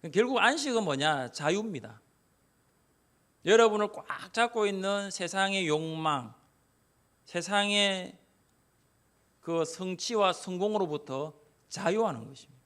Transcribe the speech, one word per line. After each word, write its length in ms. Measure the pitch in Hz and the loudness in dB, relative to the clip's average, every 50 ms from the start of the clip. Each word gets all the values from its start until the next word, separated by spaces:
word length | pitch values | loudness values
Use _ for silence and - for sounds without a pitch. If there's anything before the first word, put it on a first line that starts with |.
| - 165 | -12 0
결국 260 | 139 185 233 247 269 226 | 2 2 2 4 4 4
안식은 460 | 185 233 285 330 277 285 240 226 208 | 4 4 4 2 -2 0 0 0 0
뭐냐? 480 | 165 139 135 143 156 151 139 127 117 | 0 0 2 2 2 2 0 -2 -6
자유입니다. 680 | - - 147 151 180 202 220 226 185 127 104 110 113 110 _ _ _ _ _ _ _ _ _ _ _ _ _ _ _ _ _ _ _ _ _ _ _ _ _ _ _ _ _ | -8 -4 -2 0 0 0 -2 -6 -8 -10 -10 -12 -18 -20 _ _ _ _ _ _ _ _ _ _ _ _ _ _ _ _ _ _ _ _ _ _ _ _ _ _ _ _ _
여러분을 440 | 160 208 233 233 220 214 208 208 196 | 6 8 8 8 6 6 2 -2 -2
꽉 400 | - - - - - - - - | -4 -12 -10 -10 -10 -10 -10 -6
잡고 340 | - 220 233 233 240 226 208 | 0 0 0 0 2 0 0
있는 440 | 202 196 190 190 196 202 202 202 196 | 0 0 -2 -2 -2 -2 -2 -4 -6
세상의 580 | 185 - 185 170 190 190 196 196 196 196 180 156 | -8 -6 -8 -4 0 0 0 2 2 0 2 2
욕망, 640 | 151 156 160 160 160 160 160 156 147 135 120 107 - _ _ _ _ _ _ _ _ _ _ _ _ _ _ _ _ _ _ | 0 0 0 -4 -6 -2 -2 0 -2 -2 -4 -10 -18 _ _ _ _ _ _ _ _ _ _ _ _ _ _ _ _ _ _
세상의 920 | - - 175 165 180 202 202 202 208 208 208 202 196 190 185 180 190 - - _ _ _ _ _ _ _ _ _ _ _ _ _ _ _ _ _ _ _ _ _ _ _ _ | -8 -8 -8 -4 0 0 0 2 2 2 2 2 2 0 -2 -6 -12 -16 -20 _ _ _ _ _ _ _ _ _ _ _ _ _ _ _ _ _ _ _ _ _ _ _ _
그 240 | _ 170 165 165 160 | _ -4 -2 -2 -2
성취와 680 | 165 - - 185 185 185 170 - - 240 214 202 185 | -2 -4 -8 -6 -8 -6 -6 -6 -2 2 4 4 4
성공으로부터 1040 | 175 - - 196 185 180 196 214 214 214 190 165 151 143 - - 131 135 147 156 - _ _ _ _ _ _ _ | 2 0 -6 -8 -4 -2 -2 0 0 0 0 -2 -2 -6 -6 -8 -6 -6 -6 -8 -10 _ _ _ _ _ _ _
자유하는 580 | - 175 196 170 190 220 226 202 147 117 110 | -12 -2 -2 0 2 2 0 0 -2 -6 -12
것입니다. 360 | 107 135 - - _ - _ _ | -14 -18 -20 -20 _ -20 _ _